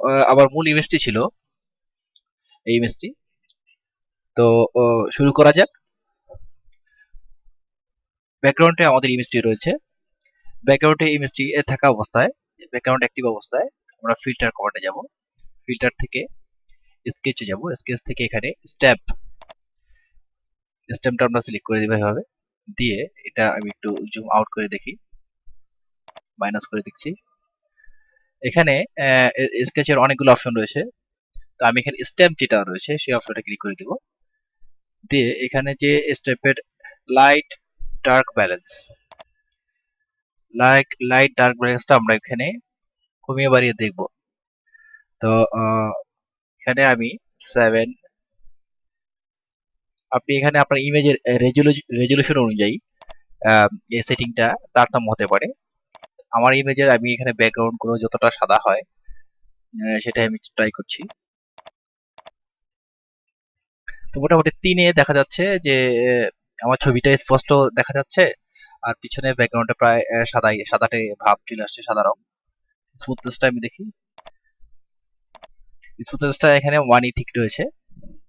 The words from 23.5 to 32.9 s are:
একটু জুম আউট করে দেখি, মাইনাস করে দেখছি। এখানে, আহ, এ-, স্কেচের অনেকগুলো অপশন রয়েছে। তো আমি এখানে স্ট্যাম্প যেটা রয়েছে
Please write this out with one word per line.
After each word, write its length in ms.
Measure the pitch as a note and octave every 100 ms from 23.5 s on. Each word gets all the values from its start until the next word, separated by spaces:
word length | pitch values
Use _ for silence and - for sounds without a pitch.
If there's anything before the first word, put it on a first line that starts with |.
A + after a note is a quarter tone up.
| G#2 G2+
একটু 380 | - G#2 G#2 G#2+
জুম 160 | A2 A2
আউট 180 | G#2+ G#2+
করে 160 | - G#2
দেখি, 280 | G2+ - - _ - _ _ - - - _ _ _ - - - -
মাইনাস 260 | G#2 G#2+ -
করে 160 | G#2+
দেখছি। 320 | G2+ - D3 F#3+ _ _ _ _ _ _ - - _ _ _ _ B2+
এখানে, 360 | E3 D#3+ C#3 A3 -
আহ, 440 | C3+ C3 B2+ -
এ-, 240 | C3 A2+ C3
স্কেচের 320 | - D3 C#3
অনেকগুলো 340 | - C3+ C3+
অপশন 240 | B2 B2+ A2+
রয়েছে। 280 | A2 C#3+ A3+ - _ _ _ - - -
তো 60 | A#2+
আমি 140 | A#2+
এখানে 240 | C3+ -
স্ট্যাম্প 340 | - - F3+ D#3
যেটা 240 | C3 G#2+
রয়েছে 340 | F#2+ F#2 -